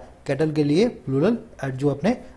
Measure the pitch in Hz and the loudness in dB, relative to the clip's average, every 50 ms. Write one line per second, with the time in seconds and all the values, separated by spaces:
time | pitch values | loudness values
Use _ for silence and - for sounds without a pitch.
0 | - - - - - - 139 135 160 156 147 151 147 143 147 180 233 240 - - | -8 -18 -20 -12 -6 -4 -2 0 0 0 2 0 2 2 4 4 2 2 0 -6
1 | - 135 131 139 160 220 240 226 - - - - 139 135 131 127 143 143 135 139 | -6 -2 0 2 2 2 2 0 -4 -12 -12 -8 -8 -6 -4 0 0 0 0 2
2 | 170 214 254 - - - - | 0 0 -2 -2 -6 -14 -20